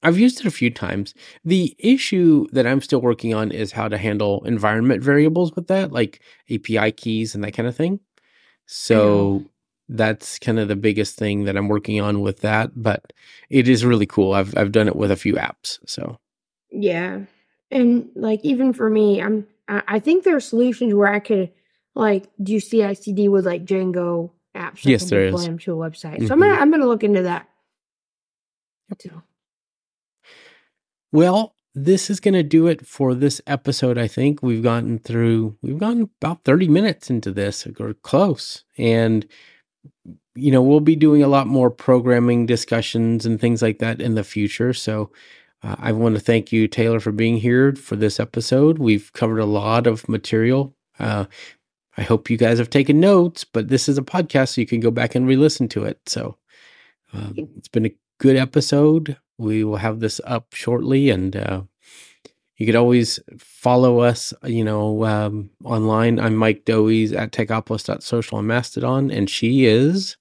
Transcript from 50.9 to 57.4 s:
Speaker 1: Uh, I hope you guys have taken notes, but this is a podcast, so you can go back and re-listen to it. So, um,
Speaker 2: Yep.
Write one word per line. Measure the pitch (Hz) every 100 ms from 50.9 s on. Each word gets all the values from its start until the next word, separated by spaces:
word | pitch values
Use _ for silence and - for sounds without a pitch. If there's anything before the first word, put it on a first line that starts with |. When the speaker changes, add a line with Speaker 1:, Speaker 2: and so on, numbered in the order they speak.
| _
Speaker 1:
Uh, | 107 107 98 - - _ _ _ _ -
I |
hope | - 113 -
you | 117
guys | 117 117
have | 117
taken | 143 139 147
notes, | 185 196 175 165
but | - 113 110
this | 135 -
is | 143
a |
podcast, | 131 180 170 143 131 -
so |
you | 117
can | 120
go | 117
back | 117 120 127
and | 127
re-listen | 131 151 147 120
to | - 104
it. | - -
So, | - 117 110 _ _ _ _ _ _ _
um, | 104 104
Speaker 2:
Yep. | 104